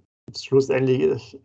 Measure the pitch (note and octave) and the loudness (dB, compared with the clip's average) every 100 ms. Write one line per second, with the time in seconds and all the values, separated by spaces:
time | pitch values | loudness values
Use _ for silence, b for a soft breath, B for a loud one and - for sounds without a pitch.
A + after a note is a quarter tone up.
0 | _ _ - - - C3+ C3+ C3 C3 C3 | _ _ -20 -16 0 0 2 0 0 2
1 | D#3 A#2 - - | 0 -2 -8 -20